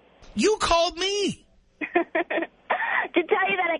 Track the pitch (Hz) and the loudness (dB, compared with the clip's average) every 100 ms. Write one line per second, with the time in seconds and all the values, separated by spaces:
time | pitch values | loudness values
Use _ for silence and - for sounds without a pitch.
0 | _ _ - 208 320 427 - 339 339 330 | _ _ -8 0 2 2 2 4 2 0
1 | 381 415 370 - _ _ _ _ 302 - | -2 0 -2 -4 _ _ _ _ -4 -2
2 | - 320 - 302 330 _ - - 906 - | -2 -4 -4 -6 -6 _ -6 -4 -2 -2
3 | - - - 415 381 381 349 | -2 -2 0 0 2 0 0